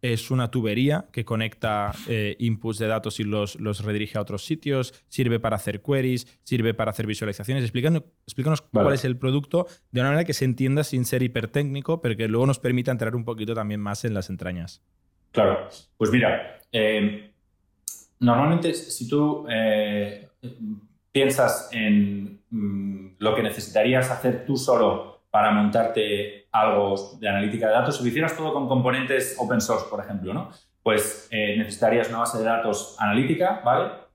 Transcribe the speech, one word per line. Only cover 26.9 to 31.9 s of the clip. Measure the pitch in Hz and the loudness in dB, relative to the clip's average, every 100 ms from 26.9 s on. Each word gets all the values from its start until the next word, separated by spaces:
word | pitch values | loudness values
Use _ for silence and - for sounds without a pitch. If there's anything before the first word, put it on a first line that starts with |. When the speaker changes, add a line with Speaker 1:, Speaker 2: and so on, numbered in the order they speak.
| 98 - - | 0 -4 -6
Speaker 2:
de | 107 | -2
analítica | 98 104 117 113 | 0 0 0 2
de | |
datos, | 113 127 139 | 2 2 0
si | |
lo | 123 | -2
hicieras | 120 160 - | 0 -2 -2
todo | 156 | -4
con | 151 127 | -2 0
componentes | 131 123 127 131 135 - - | 2 2 0 0 0 0 -4
open | 107 117 | 0 0
source, | - 110 - | 2 -2 -2
por | 104 | -8
ejemplo, | 101 101 92 | -6 -6 -4
¿no? | 120 185 - _ _ | -6 -6 -14 _ _
Pues, | - 107 - - - | 2 2 2 -6 -6
eh, | 110 104 107 | -2 0 0
necesitarías | 104 - 113 | -2 2 4